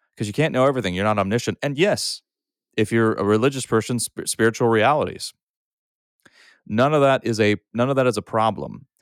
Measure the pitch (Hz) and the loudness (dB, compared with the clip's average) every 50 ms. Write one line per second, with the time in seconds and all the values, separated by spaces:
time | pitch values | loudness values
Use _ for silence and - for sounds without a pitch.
0 | _ _ _ - 113 104 101 - 151 160 - 127 131 139 135 131 98 92 90 90 | _ _ _ -8 -8 -6 -2 -2 -2 0 2 2 2 2 2 0 -2 -4 -2 -2
1 | 101 107 107 101 95 98 107 120 - 113 92 - - 143 139 139 180 208 156 - | 0 0 0 0 0 0 -2 -2 -2 -4 -6 -6 -6 -6 -2 0 0 0 0 -2
2 | - - - - _ _ _ _ _ _ _ _ _ _ - - 110 - 113 113 | -4 -8 -8 -10 _ _ _ _ _ _ _ _ _ _ -4 -4 -2 0 2 2
3 | 113 110 - - 101 101 107 110 117 143 135 131 - - 120 110 - - 123 117 | 2 2 0 0 0 2 2 2 2 0 -2 -2 -6 -2 -2 -2 -2 -2 -4 -4
4 | - - - - - - - - 110 113 110 - 123 117 113 107 104 131 151 147 | -6 -6 -8 -10 -8 -8 -2 0 0 0 2 2 0 2 2 4 2 2 2 0
5 | 101 - - - - - - _ _ _ _ _ _ _ _ _ _ _ _ _ | -2 -4 -6 -12 -14 -16 -16 _ _ _ _ _ _ _ _ _ _ _ _ _
6 | _ _ _ _ _ - _ _ - _ _ _ _ - 104 113 127 147 156 143 | _ _ _ _ _ -20 _ _ -20 _ _ _ _ -4 0 2 2 4 4 4
7 | 139 135 131 - - 117 113 104 110 104 104 98 _ _ - 113 120 135 135 135 | 4 4 4 2 0 -2 0 2 2 2 2 0 _ _ -2 -2 0 0 2 2
8 | 127 127 113 104 - - - 110 110 110 101 76 71 - - - - _ _ _ | 2 2 0 -2 -6 -4 -2 0 0 0 0 -4 -10 -12 -14 -18 -20 _ _ _